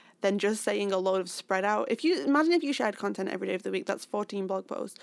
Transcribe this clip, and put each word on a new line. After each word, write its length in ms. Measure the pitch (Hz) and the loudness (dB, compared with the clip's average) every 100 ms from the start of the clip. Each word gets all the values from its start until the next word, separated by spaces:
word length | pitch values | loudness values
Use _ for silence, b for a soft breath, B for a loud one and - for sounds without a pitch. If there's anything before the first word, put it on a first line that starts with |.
| B _ | B _
than 180 | 196 202 | 0 2
just 240 | 202 220 | 2 0
saying 300 | - 208 202 | 0 0 0
a 60 | 190 | 0
load 220 | 185 190 | 2 0
of 80 | 180 | -2
spread 340 | - - 190 | -8 -2 0
out. 260 | 202 214 - | 2 0 0
If 140 | 226 | 0
you, 180 | 320 359 | 2 2
imagine 280 | - 285 320 | 4 4 4
if 100 | 349 | 4
you 100 | 285 | 2
shared 240 | 277 226 202 | 0 -2 -2
content 340 | 202 202 190 | -4 -2 -4
every 180 | 185 190 | -4 -4
day 60 | |
of 80 | 190 | -4
the 80 | 190 | -2
week, 160 | 190 - | -4 -2
that's 180 | - | -4
fourteen 420 | - 208 208 202 190 | -4 -4 -4 -4 -4
blog 200 | 190 190 | -4 -6
posts. 320 | - 196 - | -8 -8 -12